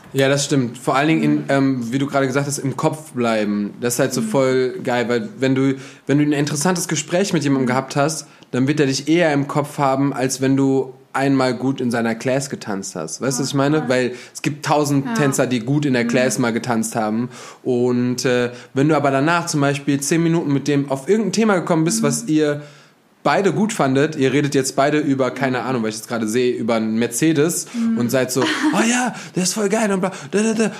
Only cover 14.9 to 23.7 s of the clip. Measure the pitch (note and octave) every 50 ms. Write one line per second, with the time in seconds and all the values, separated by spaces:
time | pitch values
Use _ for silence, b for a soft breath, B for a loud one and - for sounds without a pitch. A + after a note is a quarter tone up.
14.9 | C#3+ C#3 C3+ C3 A#2+ - D3 C#3 C3+ - C3 C3 B2+ A#2+ G#2+ C3 C#3+ D3 D3 C#3+
15.9 | B2+ A#2+ A#2 A#2 B2 B2+ B2+ C3 - - B2+ A#2 A2+ A2+ - C3+ A#2 A2+ A2 A2
16.9 | - A#2 A2 G#2+ G#2+ A2+ B2 B2+ B B B B B B - C3 B2 A#2+ B2 B2
17.9 | B2 B2 B2 B2 B2 A#2 - C3 B2 B2 B2 A#2+ A#2+ B B B B B2+ C#3 D#3
18.9 | D#3 C#3+ C#3 C#3 C3+ C3+ C#3 D#3+ F3 E3+ E3 D#3+ - D3 C#3 C#3 C#3+ C#3+ C#3+ D3+
19.9 | C#3+ C#3 C#3+ - F3 D#3+ E3+ E3 E3 F3 E3+ D3 C#3 C3+ C#3 D3+ C#3+ C#3+ C#3 C#3
20.9 | C3+ C3+ - - G3 A3 A3 F#3 - G#3 A3+ G#3+ G3 F3 - - F3 D#3+ D#3+ E3
21.9 | - A3 - C#3+ C#3 - - - D#3 D#3 D3+ D3 D3 D3 B B B B B B
22.9 | B B _ _ _ _ _ D3+ C#3+ F3+ G3 F#3+ D3+ D#3 G#3+ G#3+